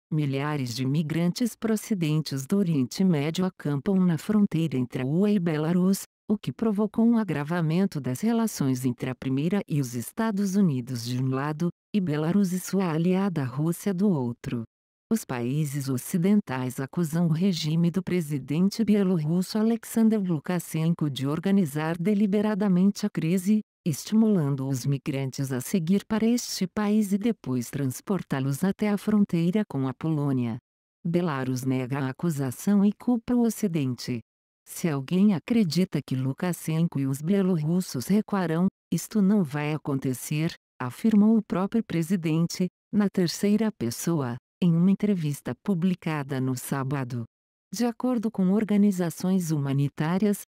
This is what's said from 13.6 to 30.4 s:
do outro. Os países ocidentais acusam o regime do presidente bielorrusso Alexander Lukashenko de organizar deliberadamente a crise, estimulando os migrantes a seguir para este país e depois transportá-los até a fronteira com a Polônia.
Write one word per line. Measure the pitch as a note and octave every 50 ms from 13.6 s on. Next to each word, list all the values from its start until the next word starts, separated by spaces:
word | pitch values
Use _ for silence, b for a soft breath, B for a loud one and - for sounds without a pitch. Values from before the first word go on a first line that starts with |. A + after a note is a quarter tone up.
| D#3 E3 E3+ - - G#3 F#3+
do | F3 G#3 G#3+
outro. | F3 C#3 B2 A#2+ A#2+ _ - C3+ A#2+ A#2+ A2+ - _ _ _ _ _ _ _ -
Os | A3+ A3 -
países | - C3 A#2+ A#2+ B2 C3+ D#3 D#3 C#3 C#3 D3 C3 C3+
ocidentais | C3 B2 - - - F3 E3 G3 G#3+ G#3 - - C3 C3 B2+ B2+ - -
acusam | C3+ - - F3 F3 D3 D#3+ E3+ F3
o | D#3+
regime | D#3 E3 F#3+ G3+ F3 D#3+ D#3+ D3+ D#3+ E3 E3+ E3+
do | D#3+ F#3+
presidente | - - F3+ F3+ D#3 C#3+ D3+ C3+ A#2 B2+ C#3+ E3 F#3+ G3 - - G#3+
bielorrusso | G3+ G#3+ G3+ G3 F#3 F#3+ E3 D3 D3+ E3+ F#3 F#3 - -
Alexander | G#3+ A3 A3+ A#3 A3 - - - A#3 A3+ A3 A3 G#3+
Lukashenko | F#3+ F3+ E3 C#3 - - F3+ E3+ - - - D#3+ D#3+ E3 E3+ - D#3 D3
de | B2+ C#3 C3+
organizar | C#3 D3+ E3+ D#3+ G3 G3 G3+ F3+ C3 C#3+ D3+ D#3 D#3+ E3+
deliberadamente | E3+ E3 G#3 G#3 G3 A3 F#3+ G3 G#3 G#3 G#3+ G#3+ F#3 G#3+ G3+ F3+ F3+ F#3+ G3+ G3+ - G#3
a | G3+
crise, | - D#3+ D#3 D#3+ F#3 F#3+ F3+ G3+ G#3+ G#3+ - _ _ _ -
estimulando | E3+ C3+ - - - G#3+ A3 A3+ A3 G#3 F3 D3 C#3 C#3+ C3 C3 C3+
os | C#3 B2 -
migrantes | C#3+ C#3+ C3 - D#3+ C#3 C3+ C3+ C3 - - C3+ C3
a | C3+ B2
seguir | - - - F#3+ D#3+ E3 G3 G3+ -
para | - A3 G#3+ A3
este | A3+ A#3+ A#3+ - - - - F#3+
país | - - G#3+ G#3 G#3 G#3 A3 G#3+ F#3
e | G3+ G3
depois | G3+ A#3+ - _ - C3 B2+ B2 A#2 -
transportá-los | - C#3 C#3 C3 B2+ - - - G3 E3 - - D3 C3+ C3 C#3 C#3 -
até | F#3 G3 - - G#3+ G#3
a | G3+ F#3+
fronteira | - G#3+ G#3+ G#3 G3+ - F3+ E3 E3+ F3 F3+ G#3+ G#3
com | - - C#3 C3 C3
a | B2+
Polônia. | - - D#3+ D#3+ D3 C#3+ C#3 C3 B2+